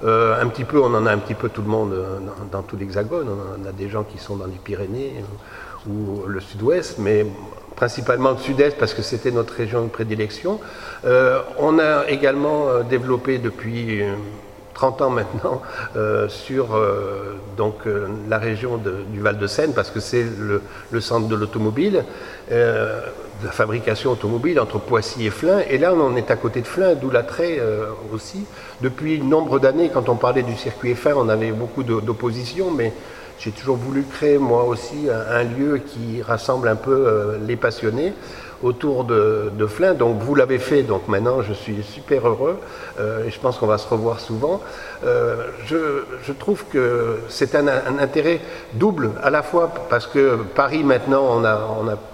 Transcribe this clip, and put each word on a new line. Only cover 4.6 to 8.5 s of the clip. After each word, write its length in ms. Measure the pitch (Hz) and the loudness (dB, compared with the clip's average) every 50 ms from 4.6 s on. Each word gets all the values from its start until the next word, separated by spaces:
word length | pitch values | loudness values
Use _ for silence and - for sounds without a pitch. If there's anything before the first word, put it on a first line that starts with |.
| - | -8
Pyrénées, 500 | - 101 92 101 92 104 123 139 139 127 - | -8 -6 -6 -6 -6 -6 -6 -6 -8 -8 -10
euh, 720 | 101 98 101 104 - - - - - - - - - 110 | -10 -12 -12 -14 -16 -16 -16 -16 -16 -14 -16 -14 -10 -8
ou 340 | 101 107 107 101 98 104 92 | -6 -4 -4 -4 -4 -6 -6
le 140 | 98 101 95 | -6 -6 -8
Sud-Ouest, 560 | 95 - - 101 107 127 165 180 160 - - - | -8 -10 -10 -2 0 2 2 2 0 -4 -6 -4
mais 280 | 101 - 107 104 107 104 98 - - - - - - - - | 0 2 2 2 2 0 -4 -10 -14 -16 -16 -18 -18 -18 -4
principalement 560 | - 127 120 - - 120 120 123 123 127 131 | -2 -2 -2 -2 -4 -2 0 0 2 4 2
le 60 | 131 - | 2 2
Sud-Est 400 | - 135 | -2 -4